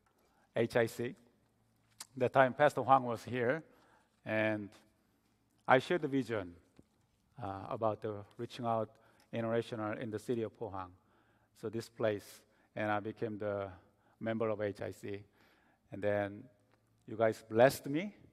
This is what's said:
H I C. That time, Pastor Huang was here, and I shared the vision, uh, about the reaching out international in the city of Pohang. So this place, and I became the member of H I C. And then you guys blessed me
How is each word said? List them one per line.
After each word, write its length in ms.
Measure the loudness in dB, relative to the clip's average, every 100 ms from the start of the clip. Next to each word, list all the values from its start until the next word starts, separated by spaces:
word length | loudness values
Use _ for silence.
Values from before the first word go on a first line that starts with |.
| _ _ _ _ _ 0
H 200 | 2 2
I 100 | 2
C. 300 | -2 -8 -8 _ _ _ _ _ _ _ -20 -14 -2
That 160 | 4
time, 220 | 6 6
Pastor 280 | 6 4 4
Huang 240 | 6 4 4
was 180 | -4
here, 400 | -4 -2 0 -2 -6 -20 _ _ _ _
and 460 | -4 0 0 -2 -6 -14 _ _ _ _ _ _ _ _ 4
I 120 | 4
shared 240 | 4 -2
the 60 | 0
vision, 440 | -2 -2 -4 -6 -14 _ -20 -20 _ _ _ _ -12
uh, 180 | -10 -10 -8
about 340 | -2 0 0
the 140 | -6 -8 -12 -12
reaching 300 | -10 -6 -2
out 240 | 0 -2 -10 _ _ _
international 640 | -6 -2 -2 -2 -6 -6 -6
in 140 | -6
the 80 | -6
city 240 | -2 -2
of 120 | -4 -6
Pohang. 320 | -10 -10 -12 -16 _ _ _ _ _ _
So 100 | -8
this 200 | -8 -8
place, 540 | -2 0 0 -6 -20 _ _ _ -4
and 160 | -2
I 80 | -2
became 400 | -4 -6 -6 -4
the 280 | -4 -4 -6 -10 -20 _ _ -8
member 280 | -4 -2 0
of 140 | 0
H 180 | -2 -4
I 120 | -8
C. 320 | -10 -10 -10 -12 _ -20 _ _ _ _
And 120 | -4
then 400 | 0 0 0 -6 -16 _ _ _ _ _ -10
you 80 | 0
guys 260 | 2 0 0
blessed 380 | 8 8 6 -2
me 260 | -4 -4 -10 -20